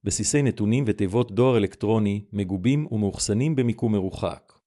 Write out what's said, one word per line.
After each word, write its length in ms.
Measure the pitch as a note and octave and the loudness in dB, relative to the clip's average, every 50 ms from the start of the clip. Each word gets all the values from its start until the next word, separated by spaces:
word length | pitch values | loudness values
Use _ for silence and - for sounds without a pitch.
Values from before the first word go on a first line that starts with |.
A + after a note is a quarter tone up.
| - | -4
בסיסי 380 | G#2 - - G#2+ - - D3 | -4 -4 -2 -2 0 2 2
נתונים 420 | C#3+ B2 G2 - G#2+ G#2 A2+ C3 C#3+ | 2 2 0 0 0 2 2 2 2
ותיבות 440 | A2 G2+ - G#2 F#2+ G#2 A#2+ B2 - | 0 0 0 -2 0 0 0 -2 0
דואר 260 | G2 G2 B2+ C3 B2+ | 0 2 2 4 4
אלקטרוני, 680 | A2+ G2+ F#2 - - - G#2 A2 A2+ G#2+ G2+ G2+ G#2 G#2 _ - | 2 2 0 -2 -4 0 0 2 2 2 2 0 -2 -6 _ -4
מגובים 540 | G2+ G2+ F2 G2 F#2 F2+ A#2+ C#3 D3 D3+ - | -4 -4 -2 -4 -2 0 0 0 0 -2 -2
ומאוחסנים 640 | A#2+ G#2+ G#2 G2 F2+ - - - G#2+ A2 C3 D#3 D#3+ | -2 -2 -2 -2 -2 -4 -2 -2 0 0 0 0 0
במיקום 360 | C3+ B2+ A#2 G#2+ - - A2+ | 0 0 0 0 0 0 0
מרוחק. 640 | G#2+ G2+ F#2 F#2+ - - - F2 D#2 - _ _ _ _ _ | 0 0 -2 -4 -6 -4 -6 -6 -6 -8 _ _ _ _ _